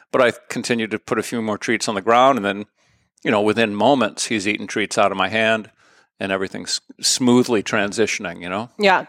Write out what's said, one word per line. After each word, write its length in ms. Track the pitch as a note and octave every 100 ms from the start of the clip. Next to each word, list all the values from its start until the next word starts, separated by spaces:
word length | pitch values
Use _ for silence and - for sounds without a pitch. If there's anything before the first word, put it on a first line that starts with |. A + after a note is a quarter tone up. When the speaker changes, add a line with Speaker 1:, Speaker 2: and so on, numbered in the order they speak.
| _
Speaker 1:
but 80 | C3
I 120 | A#2+ - _
continued 400 | - A#2 A#2+ A2
to 80 | G#2+
put 200 | - A2+
a 40 |
few 180 | G2+ B2
more 140 | A2 G#2
treats 300 | - A2 -
on 60 |
the 80 | G#2
ground. 360 | F#2 A#2 C3 C3
And 60 | G2+
then, 200 | G2 G#2 _ _ _ _ _
you 60 | -
know, 100 | A2
within 340 | G#2 G#2+ A2 G2+
moments, 500 | A2+ C#3+ G#2+ - -
he's 220 | A2+ G2
eating 180 | G#2 G#2
treats 320 | - G2 -
out 140 | G2+
of 60 | G2
my 120 | F#2
hand 400 | G#2+ A2 A2 G2+ _ _ _ _ _
and 120 | G2
everything's 500 | F#2+ F#2+ G#2 G2 - - -
smoothly 640 | - - B2+ B2 B2 A2+
transitioning, 800 | - A2+ G2+ G2+ G#2+ - G2 F2
you 80 | F2
know? 220 | F#2+ A#2+ _
Speaker 2:
Yeah, 260 | G3+ F3+